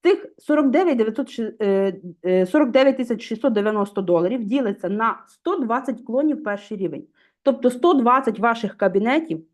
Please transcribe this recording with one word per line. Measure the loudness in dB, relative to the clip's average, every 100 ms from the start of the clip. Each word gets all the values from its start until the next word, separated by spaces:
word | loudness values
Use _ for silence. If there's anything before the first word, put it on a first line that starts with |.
тих | 2 0 -2 _
сорок | _ 2 4
дев'ять | 2 2 2
дев'ятсот, | 0 -2 -8 -6 -8 -4
е, | 0 2 0 -4 -14 -10
е, | 0 2 2
сорок | 2 2
дев'ять | 4 4 2
тисяч | -4 -6
шістсот | -6 -2 0
дев'яносто | 0 0 0 -2 -4
доларів | 0 2 2 -2
ділиться | -2 -2 -2 -4 -6
на | -2 -2 -4 -12
сто | _ -4 -4
двадцять | -2 -4 -4 -8
клонів | -4 -2 0 -2
перший | -4 -8 -8 -8
рівень. | -6 -8 -16 _ _ _
Тобто | -2 2 0
сто | 2 2
двадцять | 4 4 2 2 -2
ваших | 0 0 -4 -2
кабінетів | 0 2 2 0 -2 -10 -12